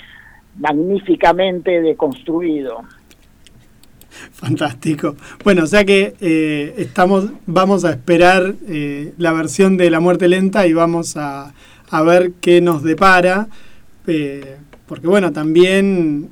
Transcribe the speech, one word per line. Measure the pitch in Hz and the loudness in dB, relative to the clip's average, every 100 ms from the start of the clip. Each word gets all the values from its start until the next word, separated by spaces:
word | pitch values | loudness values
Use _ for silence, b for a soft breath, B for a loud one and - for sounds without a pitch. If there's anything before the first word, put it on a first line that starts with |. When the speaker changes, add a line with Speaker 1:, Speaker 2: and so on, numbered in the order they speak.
| b b b b _ - | b b b b _ -8
Speaker 1:
magníficamente | 143 147 180 196 - - 180 175 190 180 175 175 | -4 -2 -2 -4 -2 0 2 2 0 -2 -2 0
deconstruido. | 160 151 151 127 - 165 175 151 131 113 - - _ _ _ _ - - _ _ _ _ - B B | 0 0 -2 -4 -6 -4 -4 -4 -6 -12 -16 -20 _ _ _ _ -20 -20 _ _ _ _ -20 B B
Speaker 2:
Fantástico. | - 123 147 147 123 160 147 160 147 B B | -14 -6 -4 -4 -6 -6 -4 -6 -8 B B
Bueno, | 208 185 | 0 0
o | 156 | 2
sea | 208 | 0
que, | 196 196 208 - | 2 2 0 -4
eh, | 180 160 156 147 147 - | -2 0 -2 -4 -6 -8
estamos, | 143 - 185 196 202 - - | -8 0 2 2 -2 -8 -4
vamos | 175 185 196 | -2 0 0
a | 165 | 0
esperar, | 127 - 170 175 190 185 208 233 | -4 0 4 4 4 0 -6 -10
eh, | 151 147 143 151 165 | -8 -8 -8 -12 -4
la | 170 | -4
versión | 160 156 - 190 190 | -2 -4 0 2 4
de | 175 | 2
La | 165 | 2
muerte | 175 175 180 | 2 2 2
lenta | 185 190 214 180 | 2 0 2 2
y | |
vamos | 160 170 170 165 156 | 2 2 0 -6 -8
a, | 143 139 139 - b b b | -10 -10 -16 -20 b b b
a | 160 | 0
ver | 160 180 180 175 | 4 4 2 -2
qué | 180 175 | 2 4
nos | 175 156 | 4 0
depara, | 160 156 196 185 180 190 214 b b b b - - | -2 2 4 4 4 0 -4 b b b b -16 -6
eh, | 156 143 139 139 139 147 - - | -6 -6 -10 -16 -20 -20 -20 -18
porque | 127 156 | -10 0
bueno, | 202 175 | 0 0
también | 151 156 160 185 190 196 185 160 147 165 | -2 0 4 4 4 0 0 -2 -2 -8